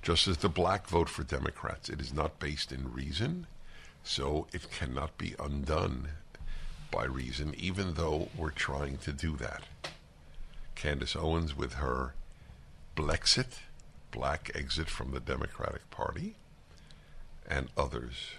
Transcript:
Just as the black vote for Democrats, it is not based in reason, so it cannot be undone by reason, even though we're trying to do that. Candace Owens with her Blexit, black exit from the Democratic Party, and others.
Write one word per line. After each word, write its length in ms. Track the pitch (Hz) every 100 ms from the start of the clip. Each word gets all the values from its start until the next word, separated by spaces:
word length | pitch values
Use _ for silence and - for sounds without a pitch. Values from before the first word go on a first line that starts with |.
Just 280 | - 85 -
as 80 | 85
the 100 | 101
black 400 | 82 87 98 -
vote 220 | 85 82
for 140 | -
Democrats, 640 | 69 69 73 - - - -
it 100 | 73
is 140 | 65
not 260 | 71 76 -
based 320 | 73 73 -
in 220 | 65 65
reason, 540 | 62 69 76 120 180 170 - - - - -
so 460 | - - 67 76 -
it 180 | 90 -
cannot 460 | - 73 64 73 -
be 180 | 85 -
undone 760 | 71 71 69 78 90 - 76 76 - - - - - - -
by 140 | -
reason, 500 | 64 65 62 65 76 71
even 380 | 90 92 95 80
though 340 | 82 78 87 -
we're 120 | 78
trying 480 | - - 69 71 67
to 120 | -
do 240 | 71 82 71
that. 280 | 58 - - - - - - - - - - - - -
Candace 420 | 76 73 67 80
Owens 360 | 80 80 80
with 200 | 69 69
her 400 | 65 69 64 64 - - - - - - - - -
Blexit, 640 | 76 78 - - 127 - - - - - -
black 380 | 58 65 76 - -
exit 340 | 67 71 80
from 220 | - 64
the 80 | 67
Democratic 720 | 62 67 71 - - - -
Party, 440 | - - - 196 220 - - - - - - - - - - -
and 220 | 69 65 -
others. 540 | 69 60 60 62 -